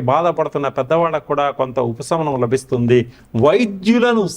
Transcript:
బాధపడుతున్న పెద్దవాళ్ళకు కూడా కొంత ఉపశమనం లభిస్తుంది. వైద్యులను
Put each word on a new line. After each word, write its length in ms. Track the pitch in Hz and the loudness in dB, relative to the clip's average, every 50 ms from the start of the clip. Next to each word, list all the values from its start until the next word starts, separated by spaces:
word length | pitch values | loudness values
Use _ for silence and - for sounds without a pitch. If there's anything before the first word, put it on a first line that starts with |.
| 127 | 0
బాధపడుతున్న 600 | 123 139 160 175 170 147 156 156 151 - 147 143 131 - | 2 2 2 2 0 0 -2 -2 -2 -4 -4 -4 -4 -4
పెద్దవాళ్ళకు 480 | 135 127 127 160 170 170 160 156 147 - - | -4 -2 0 0 0 0 0 -2 -4 -4 -4
కూడా 160 | 147 143 143 143 - - | -2 -2 -2 -2 -2 -2
కొంత 180 | 131 127 120 135 123 120 | -4 -2 -2 -2 -2 -2
ఉపశమనం 420 | 113 - 139 - 175 165 156 151 135 123 123 | -4 -6 -4 -4 -2 -2 -2 -2 -2 -2 0
లభిస్తుంది. 540 | 117 131 127 - - 131 120 120 117 123 127 127 - - - - _ - 113 139 | 0 -2 -2 -2 -2 -2 0 2 4 4 2 2 0 -8 -20 -12 _ -2 2 2
వైద్యులను 800 | 147 180 240 247 202 196 185 185 214 233 247 247 240 233 220 196 165 - | 4 4 2 2 -2 -4 -2 0 2 2 4 4 2 2 2 0 -2 -4